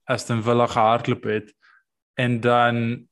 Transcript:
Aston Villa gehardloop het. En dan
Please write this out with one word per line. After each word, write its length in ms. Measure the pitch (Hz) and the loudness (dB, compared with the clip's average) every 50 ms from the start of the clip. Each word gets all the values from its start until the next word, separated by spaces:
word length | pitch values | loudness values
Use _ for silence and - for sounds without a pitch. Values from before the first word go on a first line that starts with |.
| _ | _
Aston 380 | - 127 113 - - 120 113 107 | -6 -6 -6 -4 -4 -4 -2 0
Villa 240 | 120 120 120 120 | 2 2 2 2
gehardloop 580 | 117 - 123 110 110 117 117 120 127 123 - - | 2 2 2 2 2 2 0 0 -4 -4 -4 -4
het. 300 | 113 107 110 107 - _ _ _ _ _ _ _ _ _ _ _ _ _ | -6 -6 -6 -6 -10 _ _ _ _ _ _ _ _ _ _ _ _ _
En 260 | - 127 123 123 113 | -4 -2 -2 -2 0
dan 680 | 110 120 120 120 120 120 117 117 117 113 120 - - _ | 0 2 2 4 4 2 2 0 -2 -4 -6 -8 -10 _